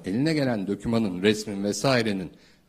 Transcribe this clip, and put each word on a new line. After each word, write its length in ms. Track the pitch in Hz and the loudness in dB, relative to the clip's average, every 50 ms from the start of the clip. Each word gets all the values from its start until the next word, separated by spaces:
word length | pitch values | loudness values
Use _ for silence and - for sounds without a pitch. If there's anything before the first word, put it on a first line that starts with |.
| - | -4
eline 300 | 92 92 120 143 160 160 | -4 -2 0 0 0 0
gelen 320 | 151 139 127 120 104 95 | 0 0 0 -2 -2 -2
dokümanın, 560 | 95 101 101 - 113 117 113 113 98 87 90 | -4 -4 -4 -2 0 0 2 2 0 0 2
resmin 420 | 92 107 107 107 - 110 101 98 101 | 2 2 2 2 -2 -6 -6 -2 -2
vesairenin 680 | 104 98 - - 139 131 120 113 110 101 95 92 - - - - - _ _ _ | -2 -2 0 2 2 4 4 2 2 0 -2 -4 -6 -10 -16 -20 -20 _ _ _